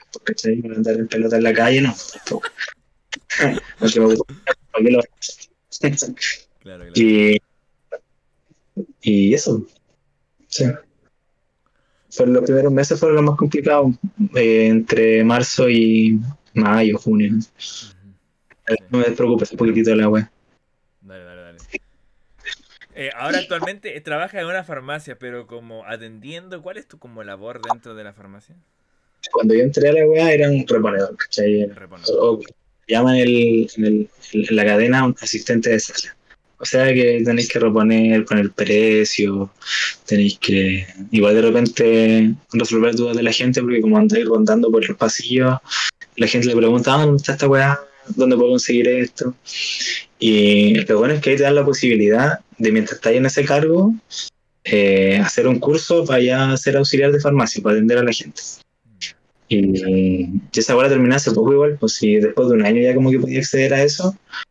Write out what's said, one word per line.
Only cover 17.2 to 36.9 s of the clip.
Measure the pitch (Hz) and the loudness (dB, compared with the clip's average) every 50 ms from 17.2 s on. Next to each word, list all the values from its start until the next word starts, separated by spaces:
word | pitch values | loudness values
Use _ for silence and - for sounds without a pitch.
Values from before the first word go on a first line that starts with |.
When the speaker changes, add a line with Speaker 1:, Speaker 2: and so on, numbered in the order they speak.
| 104 101 113 | 0 0 0
Speaker 2:
Ujú. | 110 110 - _ _ - - - - - 104 95 92 95 98 - _ _ _ _ _ _ _ _ _ _ - | -2 -4 -6 _ _ -20 -18 -18 -18 -20 -20 -20 _ -20 -20 -20 _ _ _ _ _ _ _ _ _ _ -6
Sí. | 110 - - - | -6 -6 -4 -4
Speaker 1:
No | 123 123 | -2 0
me | 120 120 | 0 0
preocupes | 113 - 123 117 120 110 107 - | 0 0 0 0 0 0 -2 -4
un | - - | -2 -2
poquitito | 120 113 101 110 110 113 | 0 0 2 2 2 2
de | 110 | 2
la | 110 107 107 | 2 2 2
wea. | 110 110 107 - _ _ _ _ _ _ _ _ _ _ _ _ _ _ | 2 0 -2 -4 _ _ _ _ _ _ _ _ _ _ _ _ _ _
Speaker 2:
Dale, | _ 98 95 92 90 | _ -20 -20 -20 -20
dale, | 87 90 90 | -20 -20 -20
dale. | 87 87 85 85 - - - - - _ _ _ _ _ _ _ _ _ _ _ _ - - - _ _ _ _ - _ _ | -20 -20 -20 -20 -20 -18 -18 -18 -18 _ _ _ _ _ _ _ _ _ _ _ _ -16 -16 -16 _ _ _ _ -20 _ _
Eh, | 139 139 135 - | -14 -12 -12 -10
ahora | 117 131 151 180 185 | -10 -8 -6 -6 -6
actualmente, | 180 - 180 165 160 180 202 202 - 175 131 147 | -6 -6 -8 -8 -8 -10 -12 -14 -16 -16 -16 -16
eh, | |
trabajas | - 160 147 151 175 202 208 196 | -12 -10 -8 -8 -8 -8 -10 -12
en | 170 170 | -10 -10
una | 180 185 170 | -10 -10 -12
farmacia, | 175 151 135 127 139 147 151 151 156 123 - | -12 -14 -14 -12 -12 -14 -14 -14 -16 -20 -18
pero | 127 123 120 120 113 107 | -16 -16 -16 -16 -16 -18
como | 117 117 117 117 113 113 98 | -20 -20 -20 -20 -20 -20 -16
atendiendo, | 101 113 110 113 113 110 107 107 139 160 170 185 185 185 165 | -16 -16 -16 -16 -20 -20 -20 -20 -20 -20 -20 -20 -20 -20 -18
¿cuál | 151 180 - 220 | -18 -18 -18 -18
es | - _ | -20 _
tu | - _ | -20 _
como | - 123 113 110 107 | -20 -20 -20 -20 -18
labor | 101 98 95 104 117 120 117 113 | -18 -18 -16 -16 -18 -16 -14 -10
dentro | 117 117 117 - 117 110 | -10 -10 -10 -10 -16 -20
de | 107 104 | -18 -18
la | 101 101 | -20 -20
farmacia? | 107 98 98 98 104 _ _ 165 175 _ _ _ _ _ _ _ _ _ _ _ _ - - | -20 -20 -20 -20 -20 _ _ -20 _ _ _ _ _ _ _ _ _ _ _ _ _ -14 -6
Speaker 1:
Cuando | - 80 110 110 110 | -4 -2 0 2 2
yo | 117 - | 2 2
entré | 170 147 147 143 147 | 0 0 0 0 2
a | 151 | 2
la | 160 156 | 4 4
wea | 151 156 160 165 165 | 4 4 4 2 2
era | 151 147 147 143 | 2 2 2 2
un | 143 135 127 - | 0 0 0 -2
reponedor, | 123 113 110 104 98 98 98 95 - - | -2 -2 0 -2 -2 -2 -4 -6 -6 -10
¿cachai? | - - - - 104 104 104 104 104 | -10 -8 -4 -2 0 0 2 0 -2
Speaker 2:
Reponedor. | 101 101 95 95 85 92 90 - - 104 - | -4 -6 -12 -20 -20 -20 -10 -6 -4 -2 0
Speaker 1:
O, | 117 117 113 107 - - - _ _ _ _ _ _ - | 2 0 0 -2 -6 -14 -20 _ _ _ _ _ _ -2
llaman | 113 113 123 127 127 | 0 2 2 2 2
el, | 127 123 123 123 120 117 117 113 113 113 - - 113 | 2 2 2 2 2 2 2 2 2 0 -2 -2 -2
en | 107 | 0
el, | 107 107 107 104 - _ _ - - - | 0 0 0 -2 -4 _ _ -20 -6 -4
en | 107 104 - 110 | -4 -2 0 0
la | 107 101 | 0 2
cadena | 107 104 104 113 120 131 131 131 | 2 2 2 2 2 2 2 2
un | 127 127 - | 0 -2 -4
asistente | 120 - 117 110 113 - 120 113 117 120 | -6 -8 -8 -8 -4 -2 -2 -2 0 0
de | 113 110 | 0 0
sala. | - - - - - - - _ _ _ - _ _ _ _ _ | -2 -6 -8 -12 -12 -12 -16 _ _ _ -20 _ _ _ _ _
O | - | -10
sea | - - 131 135 135 | -4 0 0 2 2